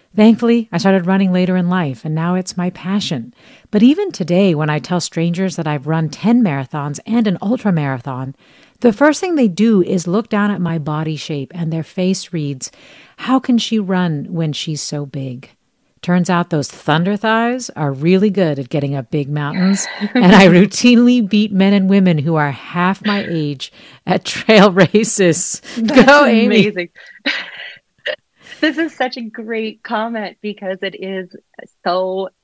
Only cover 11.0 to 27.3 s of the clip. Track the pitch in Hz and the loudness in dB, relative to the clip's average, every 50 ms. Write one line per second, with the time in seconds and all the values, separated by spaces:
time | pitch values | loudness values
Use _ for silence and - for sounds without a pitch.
11 | 160 156 156 143 - - 156 143 135 - - 175 170 160 165 160 156 - - 190 | -4 -4 -6 -8 -8 -8 -8 -8 -8 -10 -8 -6 -6 -4 -4 -6 -6 -8 -6 -4
12 | 180 185 190 185 - - - 160 147 143 139 127 - - _ _ - - - - | -2 -2 -2 -2 -6 -8 -6 -6 -4 -4 -6 -8 -10 -14 _ _ -20 -20 -20 -20
13 | - _ _ - - - 254 262 - - 240 226 - - 226 220 196 180 190 180 | -20 _ _ -12 -4 -2 -2 -2 0 0 0 0 0 0 -4 -4 -2 -2 -2 0
14 | 180 175 151 143 - - 185 165 165 156 143 - - 165 151 143 - - 151 147 | 0 -2 -2 -4 -6 -8 -6 -4 -4 -4 -4 -6 -8 -8 -8 -8 -8 -8 -8 -8
15 | 143 139 - 139 135 131 123 127 - _ _ _ _ _ _ _ _ _ _ _ | -8 -8 -10 -10 -10 -10 -12 -14 -16 _ _ _ _ _ _ _ _ _ _ _
16 | - 175 180 180 170 - 180 175 170 - 170 147 131 - - - - 156 147 160 | -4 0 0 0 2 2 0 -2 -2 -2 -2 -4 -4 -4 -10 -10 -2 0 0 0
17 | 175 196 208 202 - 220 220 226 233 240 247 262 240 - - - 156 139 135 131 | 0 -2 -2 -2 -2 0 0 0 0 -2 -4 -6 -8 -12 -8 -4 -4 -4 -4 -2
18 | 151 170 185 190 208 214 185 202 180 156 143 135 131 - - 147 139 139 143 139 | 0 2 2 4 2 2 2 0 0 0 -2 -4 -6 -4 -4 -4 -2 -2 -4 -6
19 | 123 - - 151 143 135 147 147 147 143 - 185 180 190 196 196 - - - - | -6 -4 -4 -4 -4 -4 -4 -6 -6 -4 -2 0 0 0 0 0 -2 -8 -8 -8
20 | 208 202 - 254 208 180 214 196 196 175 175 175 208 202 - - - 247 247 226 | -8 -2 0 4 6 6 8 8 8 8 8 6 4 4 2 2 4 4 6 6
21 | 240 247 247 247 214 185 214 208 214 214 202 185 190 196 202 202 190 190 196 202 | 6 4 4 2 0 2 2 0 0 0 0 2 2 4 4 2 2 4 4 4
22 | 190 180 165 151 135 170 165 156 147 143 127 - - - - 180 175 185 190 - | 4 4 2 2 0 0 0 0 0 -2 -4 -8 -12 -8 -4 -2 0 0 -2 -2
23 | - 208 202 202 - - 175 160 151 147 143 135 - - _ - - - - - | -2 -4 -2 -2 -4 -4 -4 -4 -4 -4 -6 -8 -12 -16 _ -20 -20 -20 -20 -14
24 | - - - - - - - - - - 220 202 196 208 175 190 180 - - 208 | -4 -2 -2 -2 -2 -6 -10 -6 0 4 6 6 6 6 6 4 2 4 4 2
25 | 226 - - - 190 170 151 - - - - - - - - 233 220 220 294 254 | 2 2 0 2 2 2 2 2 -2 -6 -8 -10 -12 -12 -8 -4 -2 2 6 6
26 | 202 254 285 294 285 240 226 220 226 208 208 214 196 214 - 180 175 170 _ - | 8 8 8 6 6 6 4 4 4 4 4 4 2 2 0 -6 -8 -10 _ -20
27 | - - - - - - | -20 -20 -20 -8 -6 -6